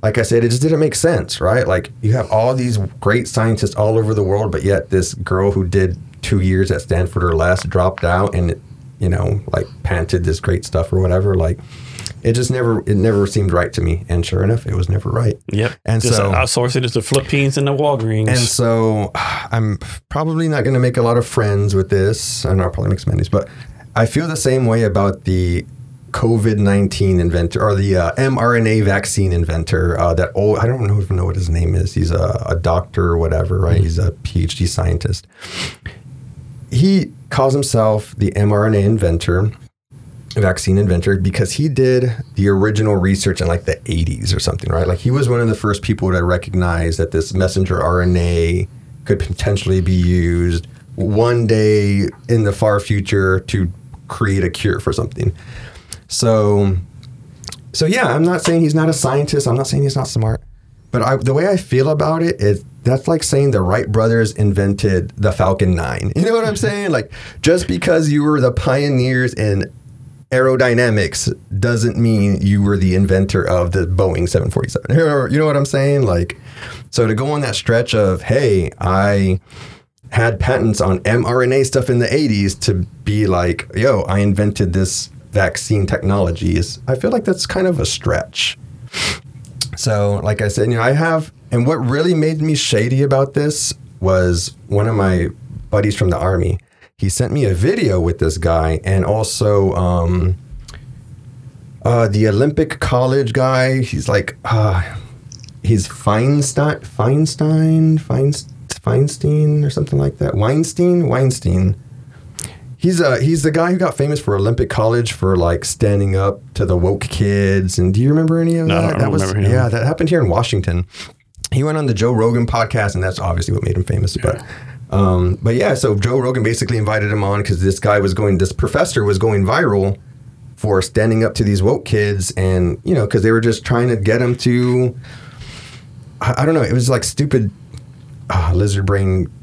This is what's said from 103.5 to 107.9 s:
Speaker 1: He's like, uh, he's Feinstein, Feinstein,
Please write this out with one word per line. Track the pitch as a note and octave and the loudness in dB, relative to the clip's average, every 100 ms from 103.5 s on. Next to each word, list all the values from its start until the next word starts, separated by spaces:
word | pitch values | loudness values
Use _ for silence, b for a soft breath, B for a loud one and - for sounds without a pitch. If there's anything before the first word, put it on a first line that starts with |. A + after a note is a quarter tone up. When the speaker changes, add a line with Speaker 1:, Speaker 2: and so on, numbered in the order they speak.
| C3 B2+ C3 | 2 2 0
Speaker 1:
He's | A#2+ - - | -2 -4 0
like, | G#2 - - | 0 -2 -8
uh, | - A2+ G#2+ F#2 F2 B B B B - - - | -2 0 2 0 -2 B B B B -20 -20 -10
he's | - A2 G2 | 0 0 0
Feinstein, | - - G#2+ B2+ D3 C#3 - D3 D3+ | -4 0 2 2 2 0 0 0 -2
Feinstein, | - - A2 C#3+ D#3 - D#3 D#3 D#3+ D#3+ D#3+ | -8 -2 0 2 0 0 0 2 4 4 4